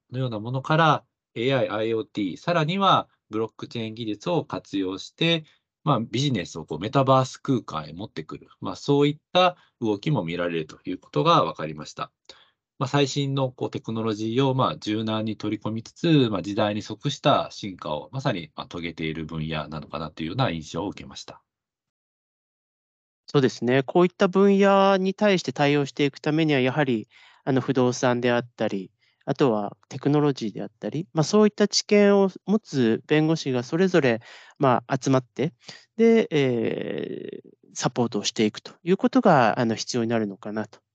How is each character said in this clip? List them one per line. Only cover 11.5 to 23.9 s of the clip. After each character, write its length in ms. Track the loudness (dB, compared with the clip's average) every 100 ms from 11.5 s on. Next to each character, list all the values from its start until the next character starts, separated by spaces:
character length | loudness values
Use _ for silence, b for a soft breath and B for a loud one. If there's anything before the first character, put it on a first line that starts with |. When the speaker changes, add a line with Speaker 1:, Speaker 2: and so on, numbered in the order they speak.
Speaker 1:
か 140 | -4 -10
り 80 | -10
ま 100 | -14
し 80 |
た。 180 | -12 -14 _ -20 b b b _ -8
ま 60 | -2
あ、 20 |
最 200 | 0 0
新 280 | -2 -4 -2
の 160 | -4
こ 160 | -4 -8
う 20 |
テ 100 | -8
ク 140 | -8
ノ 80 | -4
ロ 120 | -4 -4
ジ 140 | -2
ー 180 | 0 0
を、 80 | 2
ま 140 | 0
あ、 80 | -2
柔 260 | -4 -4
軟 200 | -2 -4
に 140 | -4 -6
取 200 | -6 -4
り 40 |
込 60 | -6
み 140 | -8
つ 80 | -10
つ、 380 | -4 2 4 4
ま 80 | 0
あ、 20 |
時 140 | -4 -2
代 180 | -2
に 80 | -2
即 300 | -8 -8 -6
し 80 | -2
た 300 | 2 2 0
進 260 | -10 -12 -10
化 160 | -8
を 160 | -8 -8
ま 100 | -6
さ 100 | -4
に、 200 | -4 -8 -14
ま 80 |
あ、 40 | -12
遂 140 | -10
げ 120 | -8
て 100 | -6
い 100 | -6
る 120 | -6 -8
分 220 | -8 -6
野 200 | -6 -8
な 120 | -10
の 80 | -10
か 120 | -10
な 100 | -10
と 140 | -8
い 20 | -8
う 20 |
よ 40 |
う 20 | -4
な 140 | -4
印 240 | -4 -8
象 100 | -8
を 60 | -8
受 140 | -10
け 40 | -14
ま 80 | -18
し 100 | -20
た。 180 | -20 _ _ _ _ _ _ _ _ _ _ _ _ _ _ _ _ _ _ -2
Speaker 2:
そ 100 | 2
う 40 |
で 60 | 2
す 140 | 2
ね。 200 | 0 0
こ 180 | 2